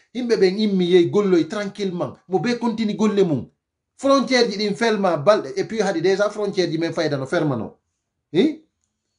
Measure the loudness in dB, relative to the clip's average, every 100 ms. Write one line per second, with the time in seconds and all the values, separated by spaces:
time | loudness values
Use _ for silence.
0 | _ -8 -2 2 2 2 0 2 4 4
1 | 4 2 2 2 2 -4 -8 -6 -6 -4
2 | -6 -8 -4 -4 -2 -2 -2 -2 -2 0
3 | 0 2 2 0 -6 _ _ _ _ _
4 | 2 2 2 2 2 0 -4 -2 0 0
5 | 0 0 2 2 2 -6 -6 -2 -2 0
6 | 0 2 0 -2 -6 -2 -2 -2 -4 -2
7 | -2 -2 -4 -2 -2 -2 -6 -14 _ _
8 | _ _ _ 0 0 0 _ _ _ _
9 | _